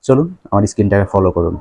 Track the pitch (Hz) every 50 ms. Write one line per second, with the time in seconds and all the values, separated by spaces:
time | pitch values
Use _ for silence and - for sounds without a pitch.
0 | _ - 131 135 156 175 185 _ _ - - 101 104 98 - - 104 101 98 98
1 | 98 - - 98 95 92 87 87 85 82 80 78